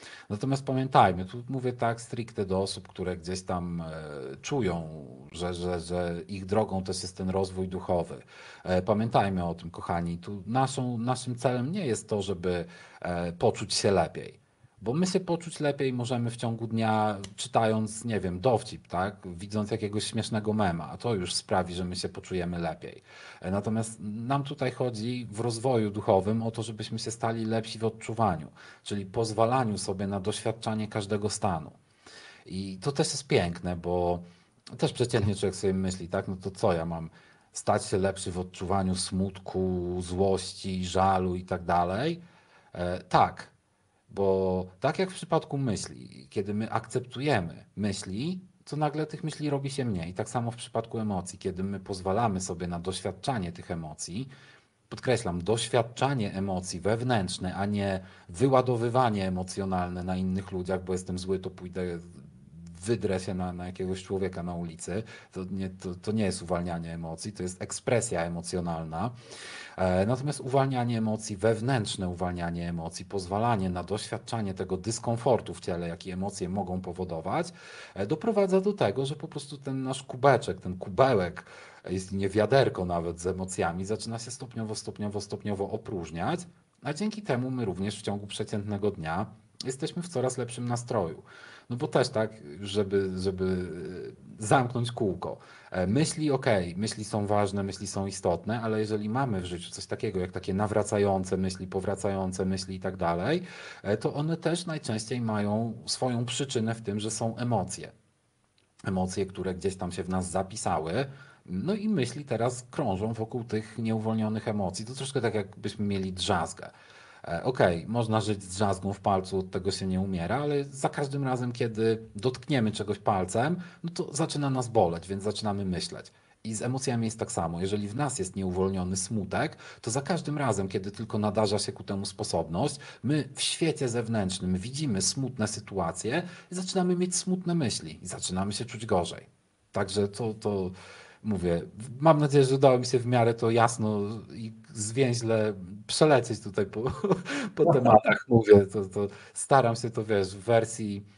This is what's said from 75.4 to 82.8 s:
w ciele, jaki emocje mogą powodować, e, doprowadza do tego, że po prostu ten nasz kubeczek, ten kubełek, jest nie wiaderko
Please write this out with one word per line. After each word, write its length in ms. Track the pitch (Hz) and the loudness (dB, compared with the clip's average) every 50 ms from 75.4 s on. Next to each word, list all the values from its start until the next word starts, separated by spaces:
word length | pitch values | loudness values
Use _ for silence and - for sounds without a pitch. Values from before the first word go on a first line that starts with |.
| - - 85 | 2 -2 -10
w 60 | - | -8
ciele, 280 | - 101 87 87 85 85 | -6 -4 -4 -2 -4 -4
jaki 220 | 82 - - 92 | -6 -8 -8 -8
emocje 380 | 90 92 95 101 - - 92 87 | -6 -4 -4 -4 -4 -4 -4 -4
mogą 320 | 95 101 92 92 92 92 | -2 -2 -2 -2 -4 -4
powodować, 720 | 92 92 85 92 92 85 82 80 80 92 127 160 170 - - - - - - - - - - | -4 -6 -6 -6 -6 -4 -6 -6 -4 -2 -2 -2 -2 -4 -8 -16 -18 -18 -18 -18 -16 -10 -6
e, 120 | - 104 | -4 -2
doprowadza 540 | 104 151 233 - 226 196 202 196 180 190 190 | -2 -2 0 0 2 4 4 4 6 4 4
do 120 | 185 208 | 4 4
tego, 340 | 202 - 127 101 101 131 135 | 2 4 2 2 2 2 -2
że 100 | 135 151 | -2 -4
po 120 | - 165 - | -6 -8 -10
prostu 300 | - 143 - - 147 139 | -10 -10 -10 -12 -12 -10
ten 240 | - 135 135 135 | -6 -4 -4 -2
nasz 200 | 131 131 131 - | -2 -4 -4 -6
kubeczek, 580 | - - 135 123 131 143 127 113 - - - - | -8 -10 0 6 8 8 8 8 4 0 -6 -4
ten 180 | - 92 92 - | -4 -6 -6 -6
kubełek, 640 | - 104 90 131 135 135 120 95 90 85 - - - - - - - - - - - - | -6 0 4 6 6 6 6 4 2 0 -2 -8 -14 -16 -18 -20 -20 -20 -18 -12 -6 -4
jest 220 | 90 95 92 92 | -4 -4 -4 -4
nie 160 | 98 98 98 95 | -2 -2 0 2
wiaderko 560 | 95 107 107 107 135 139 123 - - 101 | 4 4 4 6 6 6 6 6 2 0